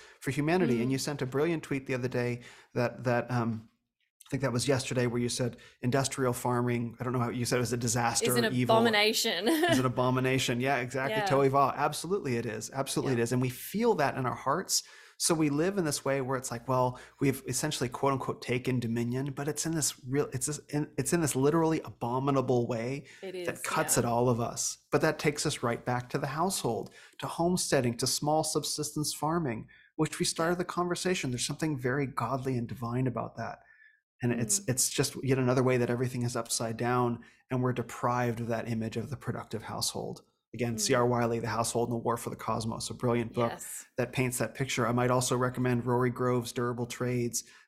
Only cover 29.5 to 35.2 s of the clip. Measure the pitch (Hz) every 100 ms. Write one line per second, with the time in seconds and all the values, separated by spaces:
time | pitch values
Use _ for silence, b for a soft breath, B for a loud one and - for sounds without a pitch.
29.5 | 110 - b b - 156 - 175 - 165
30.5 | 175 175 - 175 175 185 185 135 123 -
31.5 | - 160 139 123 139 135 - 117 131 131
32.5 | 123 117 101 117 120 131 117 117 - 107
33.5 | - b b b b b - 120 117 113
34.5 | - - 123 - - 139 -